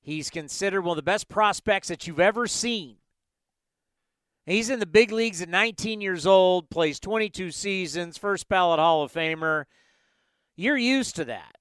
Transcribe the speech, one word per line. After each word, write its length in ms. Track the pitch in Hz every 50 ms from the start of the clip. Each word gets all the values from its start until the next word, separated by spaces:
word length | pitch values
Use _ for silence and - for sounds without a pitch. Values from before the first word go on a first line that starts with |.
He's 300 | _ 143 151 156 143 -
considered 520 | - 170 156 143 - - 190 202 185 196
one 100 | 175 175
of 40 | 170
the 60 | 156
best 260 | 143 165 190 214 - _
prospects 600 | - 202 220 208 190 - _ 220 202 190 - -
that 180 | 175 - -
you've 140 | 170 160 143
ever 260 | 175 202 214 233 240 214
seen 480 | - - - 240 233 214 165 123 107 _ _ _ _ _ _ _ _ _ _ _ _ _ _ _ _ _ _ _ _ _ _ _ _ _ _ _ _ _ _
he's 240 | 147 180 214 226 220
in 80 | 269 240
the 80 | 208
big 240 | 170 156 214 240 208
leagues 320 | 214 220 226 226 196 165
at 60 | - 165
nineteen 520 | 175 185 214 233 208 - - 220 220 214
years 240 | 202 196 185 170 143
old, 460 | 190 196 190 185 185 180 180 165 _
plays 300 | - 165 165 156 143 -
twenty-two 500 | - 190 214 220 214 208 - - 185 175
seasons, 680 | 151 - - 202 196 190 180 156 139 170 175 170 160
first 320 | - - 202 196 180 - _
ballot 300 | 202 185 180 175 165 156
Hall 240 | 160 165 165 156
of 100 | 147 127
Famer. 520 | - 165 165 160 160 160 160 160 156 151 143 _ _ _ _ _ _ _ _ _ _ _ _ _ _ _ _ _ _
You're 220 | - 180 247 294 269
used 380 | 233 247 262 269 247 - -
to 80 | - 156
that. 320 | 117 113 95 80 - _ -